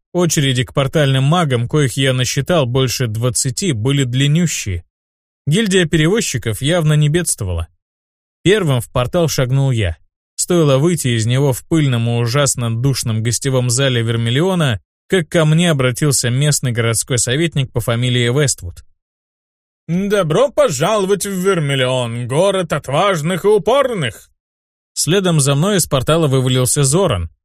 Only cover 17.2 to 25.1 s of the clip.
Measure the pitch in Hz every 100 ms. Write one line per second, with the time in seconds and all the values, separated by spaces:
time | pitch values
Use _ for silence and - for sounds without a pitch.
17.2 | - 139 165 147 127 123 117 117 123 123
18.2 | 120 135 139 - 87 - - _ _ _
19.2 | _ _ _ _ _ _ - 175 202 208
20.2 | 160 170 277 - 262 127 175 214 190 202
21.2 | 202 190 190 175 143 139 127 127 120 120
22.2 | 120 139 196 190 170 156 - 143 202 175
23.2 | 160 185 202 214 208 277 262 214 120 -
24.2 | - _ _ _ _ _ _ - 143